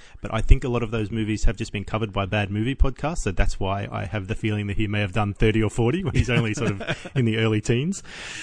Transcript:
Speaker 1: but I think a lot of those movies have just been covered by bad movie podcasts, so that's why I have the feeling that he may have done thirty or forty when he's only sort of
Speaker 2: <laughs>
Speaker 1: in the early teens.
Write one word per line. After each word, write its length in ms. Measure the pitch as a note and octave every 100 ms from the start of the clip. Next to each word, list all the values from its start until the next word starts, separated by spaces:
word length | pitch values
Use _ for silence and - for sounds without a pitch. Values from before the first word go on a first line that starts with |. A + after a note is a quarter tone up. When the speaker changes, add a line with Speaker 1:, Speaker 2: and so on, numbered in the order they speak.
| - -
Speaker 1:
but 120 | G#2
I 80 | A2
think 240 | - C3
a 40 | C3+
lot 140 | A#2+
of 80 | A2+
those 200 | A2+ G#2
movies 340 | A2+ G#2+ G#2+
have 120 | - G2+
just 160 | A2
been 120 | G#2
covered 280 | G2 G#2+ A2
by 140 | G2+ G2
bad 240 | G#2 G2+
movie 240 | G#2 A#2
podcasts, 440 | C3+ - - D3+ F3
so 140 | -
that's 260 | F2 - -
why 300 | G2 G2 G2+
I 140 | A2
have 240 | G2 G#2+ F#2
the 60 |
feeling 320 | G2+ A2 G#2+ G2+
that 80 | G2
he 100 | G#2
may 140 | G#2
have 120 | G2+
done 220 | F#2 G2+
thirty 280 | G2+ A2+ A2
or 80 | G#2+
forty 340 | - A#2 E3+
when 100 | F#3+
he's 160 | - -
only 240 | A#2+ A2+
sort 160 | G#2+ A2
of 380 | G2 G2+ - -
Speaker 2:
<laughs> 20 |
Speaker 1:
in 100 | C#3
the 140 | A2+ A2
early 220 | A2+ G#2+
teens. 420 | - A#2+ D#3 G3 - - - -